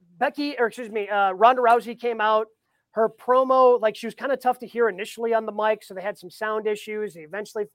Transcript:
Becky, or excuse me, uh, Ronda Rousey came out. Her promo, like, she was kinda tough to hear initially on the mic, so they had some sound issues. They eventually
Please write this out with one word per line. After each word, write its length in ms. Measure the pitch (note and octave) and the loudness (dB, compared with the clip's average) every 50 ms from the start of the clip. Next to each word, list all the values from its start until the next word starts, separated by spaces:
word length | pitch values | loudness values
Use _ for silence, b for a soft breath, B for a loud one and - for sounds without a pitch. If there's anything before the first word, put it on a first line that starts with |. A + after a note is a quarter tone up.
| F3+ E3+ F3 E3 | _ _ _ -4
Becky, 400 | B3 C#4+ C4+ - C#4+ C#4+ C#4+ - | -4 -4 -2 -4 -6 -4 -2 -2
or 80 | B3 | -2
excuse 240 | G#3+ - A#3+ B3 G#3 | -2 -2 -6 -12 -8
me, 180 | G#3+ A3 G3+ G3 | -8 -8 -6 -2
uh, 220 | G#3 G3+ G3 F#3+ | 0 0 2 0
Ronda 320 | F#3 F#3 G#3+ A#3+ C4 B3+ B3 | 4 6 6 6 6 6 4
Rousey 360 | A3+ A#3 A#3+ F#3+ A3+ A#3+ A#3+ | 4 4 4 2 -2 -8 -6
came 220 | A#3+ A#3+ A#3 A3 | -6 -4 -2 0
out. 280 | G#3+ G#3+ A3 A3 A3 A3 _ _ _ _ _ _ _ _ | 0 2 2 2 0 -4 _ _ _ _ _ _ _ _
Her 180 | - G#3+ A3+ A3 | -2 0 0 0
promo, 720 | A3 - - - B3+ B3+ C4 C4 C4 C4 B3+ B3 B3 A3+ | -2 -2 0 2 2 4 4 4 4 6 6 6 6 4
like, 140 | G#3+ G#3+ G#3+ | 2 -2 -2
she 120 | - - | -4 -8
was 80 | A3+ - | -10 -8
kinda 220 | - A3+ C#4 C4+ | -6 -4 -4 -4
tough 220 | B3+ - B3+ A#3+ - | -2 0 -2 -2 -2
to 80 | A#3+ | -6
hear 220 | G3 - A#3 A#3 A3 | -8 -2 0 0 0
initially 440 | F#3+ F3 G#3+ - - A3+ A#3 A#3 A3+ | 0 -4 -8 -12 -10 -6 -4 -2 0
on 140 | A3+ A3 | -2 -2
the 60 | G#3+ G#3 | -4 -4
mic, 320 | G#3 G#3 G#3+ A3 G#3 - | -2 0 0 0 -2 -4
so 100 | - G3 | -12 -12
they 80 | F#3 F3 | -10 -8
had 160 | G#3 G3 - | -8 -8 -10
some 100 | - F3+ | -12 -20
sound 380 | - - G#3+ G#3+ G#3+ A3 G#3+ | -12 -8 -6 -4 -4 -2 -2
issues. 480 | G#3+ G#3+ G#3 - G#3+ G#3+ G#3+ G#3+ G3+ D3+ | -4 -4 -4 -6 -8 -8 -8 -8 -8 -10
They 60 | E3 | -14
eventually 460 | D#3 D3+ F3 G3+ G#3+ - - A3 G#3 G#3 _ | -16 -12 -12 -12 -12 -10 -8 -8 -8 -6 _